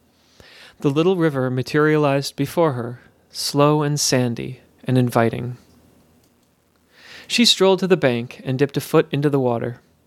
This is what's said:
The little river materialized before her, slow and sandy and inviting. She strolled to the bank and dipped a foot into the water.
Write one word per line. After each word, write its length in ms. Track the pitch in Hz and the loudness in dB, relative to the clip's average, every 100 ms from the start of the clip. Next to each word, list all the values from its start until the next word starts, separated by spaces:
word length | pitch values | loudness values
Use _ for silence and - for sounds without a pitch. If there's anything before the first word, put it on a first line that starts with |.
| _ _ _ _ - - - _ | _ _ _ _ -20 -20 -20 _
The 100 | 147 | -2
little 260 | 139 170 190 | 0 0 2
river 320 | 165 139 131 | 0 0 -2
materialized 880 | 127 127 151 151 151 147 139 139 - | -2 -2 0 2 2 2 0 -4 -6
before 360 | 139 - 160 | -4 0 0
her, 280 | 123 117 120 _ _ _ | 0 -8 -12 _ _ _
slow 500 | - - 143 143 151 | -10 -4 2 2 2
and 180 | 147 147 | 0 -2
sandy 640 | - 131 123 117 131 127 _ _ - | 0 0 0 -4 -10 -12 _ _ -2
and 120 | 127 | 0
inviting. 600 | 123 120 117 123 123 123 _ _ _ _ _ _ _ _ _ _ _ _ _ _ - - - | 2 2 0 -2 -10 -12 _ _ _ _ _ _ _ _ _ _ _ _ _ _ -20 -20 -8
She 160 | - | 0
strolled 360 | 233 - 190 185 | 2 4 4 4
to 80 | 185 | 2
the 100 | 180 | 2
bank 440 | 139 120 123 - - | 2 0 -6 -10 -6
and 120 | 131 | -2
dipped 200 | 139 - | -2 -2
a 40 | |
foot 260 | - 160 156 | 0 0 0
into 180 | 139 147 | -2 0
the 120 | 139 | 0
water. 400 | 123 117 120 120 _ _ | 0 -2 -4 -10 _ _